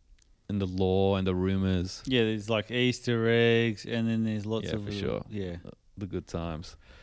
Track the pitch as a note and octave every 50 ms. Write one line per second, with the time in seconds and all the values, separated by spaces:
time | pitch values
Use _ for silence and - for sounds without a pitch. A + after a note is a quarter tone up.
0 | _ _ - - _ _ _ _ _ - G2+ G#2 G2 F#2 F#2 F#2 G2 F#2 F#2 F#2+
1 | G2 G2 G2 F#2+ F#2+ F#2 F#2 F2+ F#2 F#2+ F#2+ F#2+ F#2+ F#2+ F#2 F2+ F2 F2+ - -
2 | - - B2+ B2 A2+ A2 G#2+ G#2+ G2 G#2+ A#2 G#2+ G2+ - A#2+ B2 B2 B2 A#2+ -
3 | - - A#2+ A#2 A2+ A2+ A#2 A#2 A#2 A#2 A#2 A#2 A#2 A#2 A2 G#2 - G#2 A#2 A#2
4 | A2+ A2+ A2+ A2+ A2+ A2 G#2+ G#2+ G2+ G#2+ A2 A2 - - - G#2+ G2+ G#2 G#2 G2+
5 | G2 - A1+ - - - G#2+ G#2 F#2+ F2+ E2+ E2 D#2+ - - - _ _ _ -
6 | G#2 F2+ G2 F#2+ E2 - - F2 E2 E2+ E2 D#2 F2 - - - - - - -